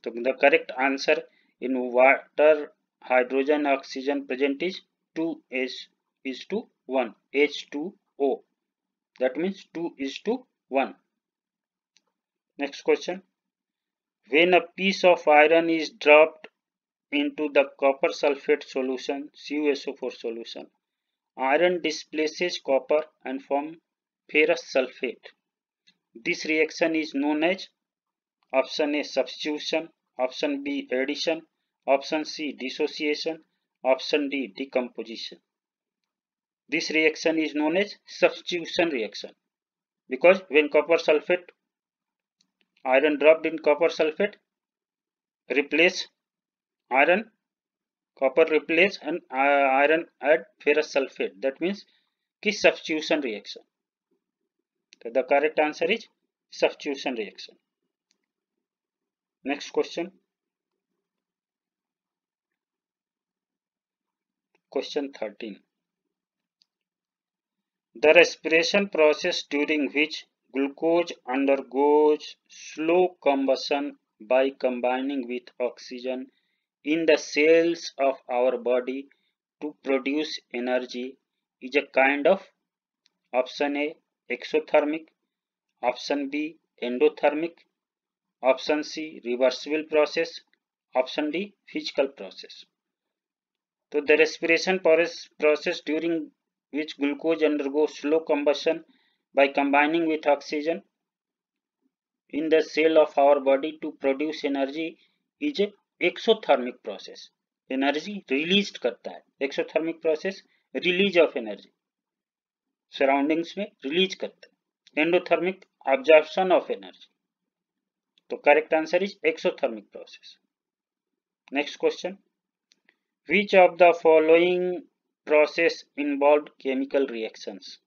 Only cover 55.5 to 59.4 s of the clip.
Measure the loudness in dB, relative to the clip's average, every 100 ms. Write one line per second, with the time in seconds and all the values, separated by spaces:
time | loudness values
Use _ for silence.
55.5 | 0 -2 -2 -4 -4 -6 _ _ _ _
56.5 | -2 -2 -2 -8 -8 -8 -8 -10 -12 -20
57.5 | _ _ _ _ _ _ _ _ _ _
58.5 | _ _ _ _ _ _ _ _ _